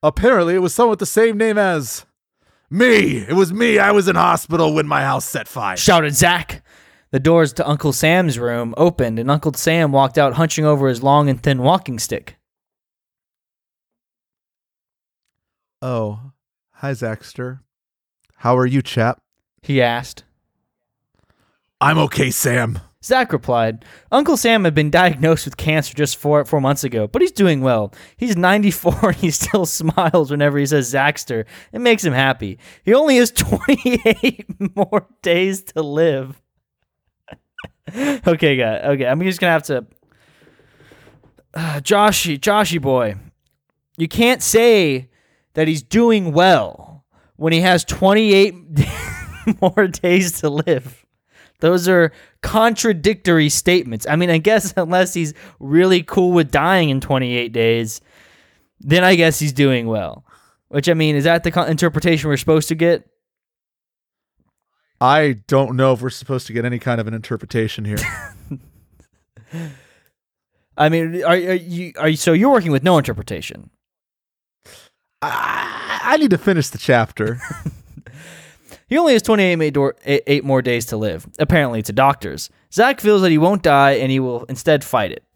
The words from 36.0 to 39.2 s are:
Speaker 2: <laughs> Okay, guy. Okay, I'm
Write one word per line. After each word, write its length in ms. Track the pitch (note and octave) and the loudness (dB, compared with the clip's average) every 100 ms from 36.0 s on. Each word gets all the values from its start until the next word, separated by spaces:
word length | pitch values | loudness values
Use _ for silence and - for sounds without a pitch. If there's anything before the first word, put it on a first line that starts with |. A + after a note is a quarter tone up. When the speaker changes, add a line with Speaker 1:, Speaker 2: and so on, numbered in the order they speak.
| E3 C3+ C3+ C3+ _ | 0 0 -6 -16 _
Speaker 2:
<laughs> 60 | _ _ _ _ _ _ _ _ - _ - - _ - | _ _ _ _ _ _ _ _ -20 _ -20 -20 _ -16
Okay, 640 | G3 C#4+ C#4 - E3 D#3 C3+ | -6 -4 -2 0 2 2 2
guy. 220 | A#2 A2 - | -2 -2 -2
Okay, 120 | C#3+ B2+ | -2 0
I'm 120 | C#3 | -2